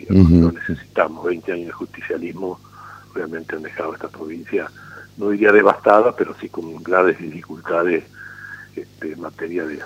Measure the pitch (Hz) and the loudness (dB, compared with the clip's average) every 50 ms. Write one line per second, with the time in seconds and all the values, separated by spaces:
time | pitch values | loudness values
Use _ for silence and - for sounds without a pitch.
0 | - - 95 95 92 80 87 85 85 82 82 - - - 82 - - - - - | -2 4 6 8 8 8 8 6 6 4 0 -4 -6 -8 -8 -8 -10 -4 -2 -2
1 | 85 78 78 82 85 87 90 82 - 98 90 87 85 82 - - 92 - - - | 0 0 -4 -6 -6 -6 -6 -4 -6 -8 -8 -8 -8 -10 -12 -12 -14 -14 -14 -14
2 | - - 90 80 80 87 80 87 95 92 90 - - - - - - - - - | -10 -8 -8 -8 -8 -10 -10 -8 -8 -8 -10 -10 -16 -20 -20 -20 -20 -20 -20 -20
3 | - - - 90 85 80 82 82 82 - 82 78 78 78 - - 80 80 80 - | -20 -12 -10 -10 -10 -8 -10 -12 -10 -10 -10 -10 -12 -10 -10 -8 -8 -8 -10 -10
4 | - 78 - - 80 78 82 85 - - - 95 80 - - - - - - - | -14 -14 -14 -14 -14 -12 -12 -14 -8 -6 -6 -6 -6 -8 -12 -18 -20 -20 -20 -20
5 | - - _ - 104 104 104 101 107 104 104 104 98 98 - - - 110 104 107 | -20 -20 _ -6 -4 -2 0 4 4 6 6 6 6 4 2 4 4 6 6 6
6 | 113 123 - - 98 - 80 - - - - - 82 80 80 80 82 85 92 92 | 6 4 0 0 -4 -4 -4 -10 -14 -12 -10 -12 -12 -12 -14 -12 -6 0 2 2
7 | 92 90 80 - 87 78 73 - - - 80 80 - - 82 85 87 90 85 80 | 4 2 2 -2 -6 -12 -12 -14 -16 -16 -18 -14 -8 -4 -2 -2 0 0 -2 -2
8 | - - - - - - - - - - - - - - - - - - _ _ | -4 -10 -16 -20 -20 -20 -18 -18 -18 -18 -18 -18 -20 -16 -16 -16 -16 -16 _ _
9 | 78 78 76 82 - 76 - - 85 82 87 90 80 76 76 71 - | -14 -12 -12 -12 -14 -14 -12 -10 -10 -8 -6 -6 -6 -8 -10 -12 -12